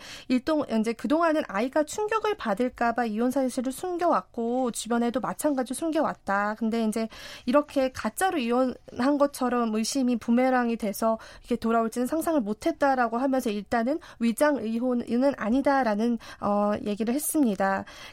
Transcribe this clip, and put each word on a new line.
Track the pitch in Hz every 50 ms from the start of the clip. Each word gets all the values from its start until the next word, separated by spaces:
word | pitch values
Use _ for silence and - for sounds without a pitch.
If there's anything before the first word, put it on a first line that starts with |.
| - - - - - -
일동-, | 262 247 - - 311 302 262 - 226 220
이제 | 214 233
그동안은 | 226 - - 220 285 330 339 330 302 311 - -
아이가 | 190 196 233 262 - 311 294
충격을 | 302 - - 427 427 453 427 427 427 415
받을까 | - - 233 202 190 247 254 - - 240 233
봐 | 226 247 240
이혼 | 226 208 214 240 254
사실을 | 254 277 262 254 - - 233 269
숨겨왔고 | 254 - - 370 349 330 359 339 269 185 - - - - 226 233 240 254 262 240
주변에도 | 214 - - 214 233 233 233 240 226 254
마찬가지로 | 202 165 185 - - 302 285 262 247 - 262
숨겨왔다. | - 330 330 294 320 269 190 180 - - - 196 202 202 208 214 -
근데 | 226 220 214 233 226
이제 | 214 208 226 220 220 - - - - - - -
이렇게 | 240 240 285 285 - - 277 262 262
가짜로 | 262 - - 214 - - 370 381 370 311
이혼한 | 240 233 240 247 262 254 - - - - - - 240 277 294 277
것처럼 | 285 277 - - 262 247 247 240 233 226 214
의심이 | 220 226 - - 277 254 247 247
부메랑이 | 226 - - 233 247 254 262 254 247 240 233 233
돼서 | 226 233 202 202 - 233 226 226 220 - - - -
이렇게 | - - 240
돌아올지는 | 226 - 226 226 226 226 226 - 240 254
상상을 | 254 311 320 311 349 320 294
못했다라고 | 208 202 214 - - 330 330 - 285 277 269 254 240 226 226 240
하면서 | 269 285 262 262 254 233
일단은 | 202 208 202 - 254 233 226 254 302 330 - - - -
위장 | 233 233 214 - 294 302 294 233 214
이혼은 | 220 226 226 247 254 247 240 233 - 220 240 262 277 -
아니다라는, | - 202 208 240 277 269 285 277 269 254 220 208 202 226 240 240 226 - - - -
어, | - 208 202 208 208 208 208 - -
얘기를 | 208 208 196 220 220 240
했습니다. | 302 - - - 320 277 226 190 - 196 196 196 196 196 - - - - -